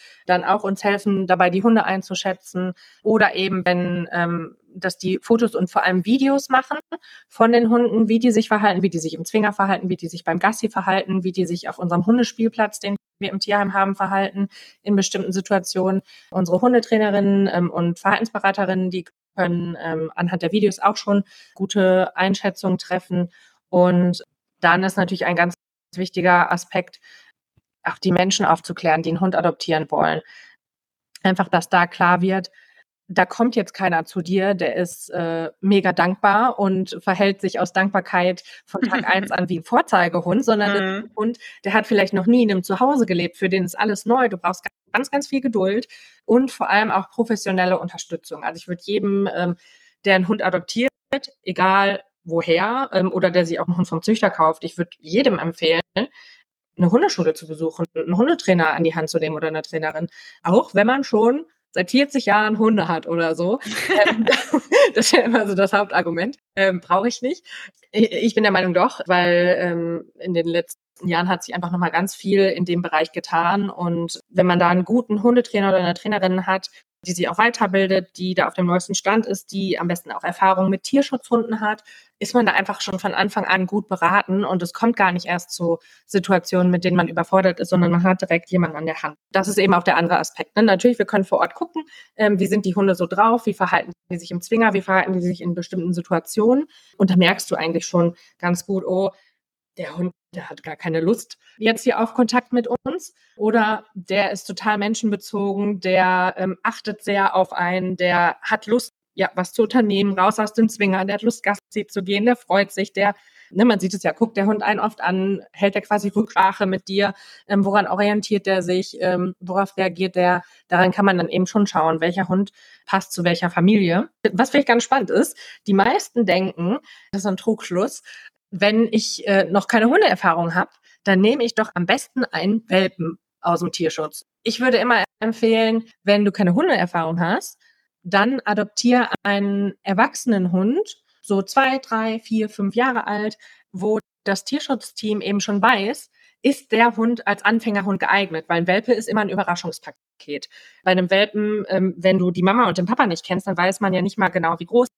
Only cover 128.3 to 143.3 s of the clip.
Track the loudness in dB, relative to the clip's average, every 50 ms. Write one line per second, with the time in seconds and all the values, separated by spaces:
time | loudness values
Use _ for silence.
128.3 | _ _ _ _ -4 0 0 2 4 2 2 2 2 0 -2 -2 -8 -6 -2 2
129.3 | 2 2 2 2 0 -2 0 2 2 2 4 4 4 4 4 4 2 2 0 0
130.3 | 2 2 0 -2 -2 -2 -4 -4 _ _ _ _ _ _ 0 2 4 4 4 4
131.3 | 2 2 0 -2 0 -2 -2 -2 -2 -2 0 0 0 0 -2 -6 -6 -4 -4 -4
132.3 | -4 -2 -2 0 0 -2 -2 0 2 2 2 0 -2 -6 -6 -6 -8 -10 _ _
133.3 | _ _ -4 -2 -2 -2 -2 -4 -4 -4 -4 -4 -4 -4 -8 -8 -10 -14 -20 _
134.3 | _ _ -6 -6 -4 -2 0 2 2 2 2 2 2 2 0 -2 _ -6 -6 -4
135.3 | -2 0 2 2 2 2 2 2 0 -2 -4 -8 _ _ 0 0 2 2 2 0
136.3 | 0 2 2 2 2 2 2 2 2 0 0 -2 -2 -4 -4 -2 -2 -2 0 0
137.3 | -2 -2 -4 -8 -16 _ _ _ _ _ _ _ _ _ -6 0 2 2 2 2
138.3 | 0 -2 -2 -2 -2 -2 -4 -4 -4 -2 2 2 4 2 2 0 -4 -6 -2 -2
139.3 | -2 0 0 -2 -2 -2 -2 -4 -4 _ -4 -2 2 2 2 2 0 -4 -2 0
140.3 | 0 0 0 0 0 0 0 0 0 0 -2 -6 -8 _ _ _ _ _ -6 -2
141.3 | -2 -2 -2 0 0 2 2 2 0 -2 -4 -4 -4 -4 -2 -4 -4 -6 -6 -4
142.3 | -2 -2 -2 -4 -6 -6 -6 -4 0 0 0 0 0 -2 -4 -4 -4 -4 -4 -6